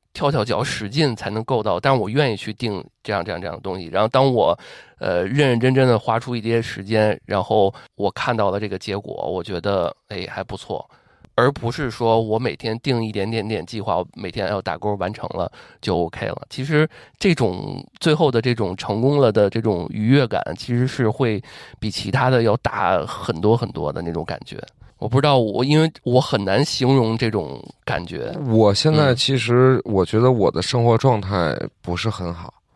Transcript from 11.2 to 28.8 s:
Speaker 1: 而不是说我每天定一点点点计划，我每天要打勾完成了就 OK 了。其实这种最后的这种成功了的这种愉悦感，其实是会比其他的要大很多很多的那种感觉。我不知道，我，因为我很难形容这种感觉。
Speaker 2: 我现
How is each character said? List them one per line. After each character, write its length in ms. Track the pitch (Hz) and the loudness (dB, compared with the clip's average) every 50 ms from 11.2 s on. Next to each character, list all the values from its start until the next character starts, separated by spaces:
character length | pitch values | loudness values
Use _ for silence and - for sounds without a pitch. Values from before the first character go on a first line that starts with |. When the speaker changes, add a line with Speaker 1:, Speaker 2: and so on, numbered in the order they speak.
| _ - - | _ -4 0
Speaker 1:
而 160 | - 120 131 143 | 2 2 2 2
不 180 | - - 117 | 0 -6 -6
是 180 | 113 - 147 120 | -4 -4 -6 -6
说 320 | 110 - 117 113 113 113 | -4 -2 0 2 2 2
我 160 | 113 107 107 | 2 0 -2
每 200 | 113 127 113 71 | -2 -2 -4 -6
天 200 | - - 113 113 117 | -4 -6 -6 -6 -4
定 240 | - 139 127 117 113 | -2 -2 0 0 0
一 80 | 110 101 | -2 -4
点 180 | 104 98 107 | -4 -4 -2
点 160 | 113 113 98 | -4 -4 -4
点 180 | 107 113 90 78 | -4 -4 -6 -6
计 160 | - - 107 | -8 -10 -8
划， 180 | 95 110 87 87 | -4 -2 -2 -2
我 100 | 90 - - | -2 -4 -8
每 140 | - 98 90 | -12 -12 -10
天 200 | - 113 98 - | -6 -6 -4 -4
要 120 | 104 98 | -4 -4
打 160 | - 95 80 | -4 -6 -6
勾 160 | 85 92 104 104 | -4 -4 -4 -4
完 180 | 98 90 95 107 | -2 -4 -6 -6
成 100 | - - - | -6 -10 -8
了 200 | - 87 85 - _ - - - - _ | -6 -4 -6 -6 _ -14 -20 -20 -20 _
就 160 | - 104 90 | -4 -2 0
OK 300 | 87 85 82 - - - | 0 0 -2 -4 -6 -6
了。 160 | 104 - - - _ | -6 -6 -8 -12 _
其 140 | - - 127 | -10 -10 -6
实 240 | 143 156 147 156 - - - - - _ | 0 2 2 2 2 -2 -12 -20 -20 _
这 160 | - - 196 165 | -2 2 2 2
种 480 | - 120 98 90 95 98 98 95 92 92 - _ - | 2 2 0 0 -4 -6 -8 -8 -10 -10 -14 _ -2
最 120 | - 160 151 | 0 2 2
后 160 | 151 170 139 | 4 4 2
的 140 | 120 117 113 | 2 2 0
这 100 | 127 120 | 0 -2
种 240 | 117 107 90 92 | -2 -2 -4 -4
成 240 | - - - 101 110 | -6 -6 -4 -2 0
功 200 | 117 139 147 143 | 2 2 4 4
了 100 | 135 113 | 4 4
的 180 | 101 110 104 98 | 6 4 2 2
这 120 | - 113 | 2 0
种 260 | 110 110 98 87 85 - | 0 0 0 -2 -2 -6
愉 160 | - 104 107 117 | -4 -2 2 4
悦 180 | 135 143 131 | 4 4 4
感， 160 | 107 101 - - - 82 85 | 2 -2 -4 -4 -4 -8 -10
其 180 | - - 120 | -6 -4 -2
实 80 | 120 123 | 0 0
是 240 | 127 - - 120 107 | -2 0 0 0 0
会 320 | 104 - 135 117 107 104 - - - - - - - - | 2 0 0 0 0 -4 -6 -10 -18 -20 -20 -20 -14 -8
比 140 | - 110 - | -8 -8 -6
其 180 | - - 101 | -6 -6 -2
他 180 | - 127 131 127 | 0 2 2 4
的 140 | 131 120 113 | 4 4 4
要 140 | 110 104 | 4 2
大 420 | - - - - - 95 87 95 85 73 | 0 0 -4 -4 0 0 2 2 0 0
很 340 | - - - - - 85 80 | -4 -8 -10 -6 -6 -6 0
多 160 | 92 107 113 | 2 2 2
很 140 | 120 120 - | 2 2 -4
多 220 | - - 76 73 69 | -6 -6 -6 -4 -4
的 100 | - 87 | -4 -6
那 80 | 85 | -6
种 140 | 82 82 80 | -6 -6 -6
感 120 | - 82 - - | -6 -8 -10 -10
觉。 160 | - - - - - _ _ - - _ - | -14 -16 -16 -16 -18 _ _ -20 -20 _ -10
我 100 | - 110 | -8 0
不 80 | 120 | 0
知 60 | 131 139 | 2 4
道， 160 | 147 139 127 | 4 4 4
我， 260 | 117 107 101 - 131 | 4 2 0 0 2
因 160 | 139 151 156 | 4 6 6
为 80 | 160 160 - - - | 4 4 0 -4 -2
我 180 | 123 120 127 | 2 2 2
很 240 | 131 - - 104 98 | 2 2 0 -2 0
难 200 | 95 95 117 147 | 2 2 2 2
形 320 | - - - 131 123 135 | 0 0 0 2 4 4
容 200 | 135 117 110 113 | 4 4 2 0
这 140 | 113 123 110 | 0 0 0
种 340 | 107 101 80 67 67 - - - - _ - | 0 -2 -4 -4 -10 -12 -14 -18 -20 _ -8
感 200 | - - 76 87 | -6 -6 -6 -6
觉。 320 | - - 78 60 - - - 147 127 | -8 -10 -8 -8 -8 -8 -6 -2 2
Speaker 2:
我 260 | 110 110 110 104 101 | 4 6 6 6 6
现 180 | - | 4